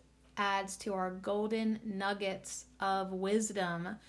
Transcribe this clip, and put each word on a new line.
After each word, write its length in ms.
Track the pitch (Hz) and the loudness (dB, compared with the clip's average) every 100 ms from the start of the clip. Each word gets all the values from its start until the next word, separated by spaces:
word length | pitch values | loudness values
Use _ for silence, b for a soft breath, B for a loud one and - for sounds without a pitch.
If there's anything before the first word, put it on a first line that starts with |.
| - - - - | -20 -20 -8 0
adds 400 | 202 196 190 - | 2 2 -2 -6
to 160 | 220 | -2
our 160 | 190 185 | 0 0
golden 720 | 185 196 208 214 220 220 220 | -2 0 0 2 2 2 0
nuggets 840 | 220 190 196 202 196 190 - - - - | -2 -2 0 0 -2 -2 -6 -10 -12 -2
of 340 | 196 190 190 | 2 2 0
wisdom 840 | 185 190 214 214 202 175 170 175 214 | 0 2 2 2 0 0 -2 -4 -8